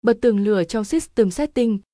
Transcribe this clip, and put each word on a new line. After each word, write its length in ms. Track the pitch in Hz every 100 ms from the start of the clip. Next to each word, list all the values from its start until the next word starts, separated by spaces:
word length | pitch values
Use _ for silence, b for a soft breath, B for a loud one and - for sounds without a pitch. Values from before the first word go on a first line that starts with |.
Bật 160 | 233 233
tường 180 | 240 208
lửa 240 | 202 202
trong 200 | 165 226
System 480 | 208 320 - - 202
Setting, 480 | 175 294 - 233 202 _